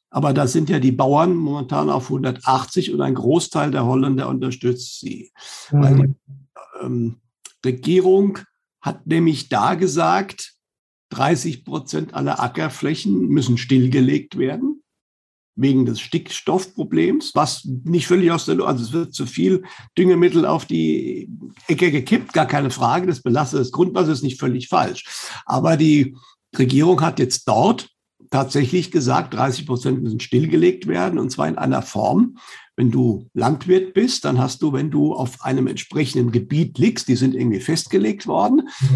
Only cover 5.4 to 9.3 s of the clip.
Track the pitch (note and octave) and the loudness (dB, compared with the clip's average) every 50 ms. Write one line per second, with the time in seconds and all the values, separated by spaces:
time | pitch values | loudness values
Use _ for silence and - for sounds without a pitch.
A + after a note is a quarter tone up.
5.4 | - - - - - - D3 C#3+ C#3+ C#3 C#3 C3+ C3+ C3+ C#3 _ _ - C#3 - | -20 -20 -20 -18 -6 0 2 4 6 6 6 6 4 2 0 _ _ -20 -20 -20
6.4 | - _ _ - - - - - C#3 B2+ B2+ A#2+ A#2 A2+ A#2 - _ _ _ _ | -20 _ _ -20 -20 -18 -14 -10 -8 -6 -4 -4 -4 -4 -6 -10 _ _ _ _
7.4 | - - _ _ - C3 B2 B2+ B2+ D3+ F3 F#3 F#3 F#3 F#3+ G3 G3+ G3+ G3 - | -20 -20 _ _ -4 -4 -4 -2 0 2 2 4 4 4 4 4 4 2 -2 -4
8.4 | - _ _ _ _ _ _ _ - D3+ E3 - - - D#3 E3 F3 E3 | -10 _ _ _ _ _ _ _ -8 -8 -8 -6 -4 -2 0 2 4 2